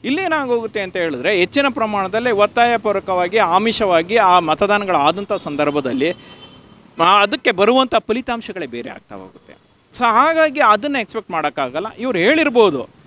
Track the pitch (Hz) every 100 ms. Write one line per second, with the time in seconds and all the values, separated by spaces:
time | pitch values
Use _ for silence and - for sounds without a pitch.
0 | 240 311 370 311 262 240 220 220 190 185
1 | 165 127 156 196 180 277 277 - 220 202
2 | 190 214 247 208 208 240 240 226 220 196
3 | 190 180 180 214 180 180 220 214 202 165
4 | 175 226 190 180 160 156 202 208 196 160
5 | 143 180 202 196 165 143 147 143 131 127
6 | 160 175 - - - - - - _ -
7 | 165 202 202 294 - 185 208 262 262 226
8 | - 233 247 233 214 185 139 120 110 92
9 | _ 101 95 - - - _ _ _ -
10 | 233 226 302 320 311 277 233 208 285 277
11 | 202 226 - 165 147 147 131 147 220 -
12 | 254 190 196 311 294 240 208 139 101 _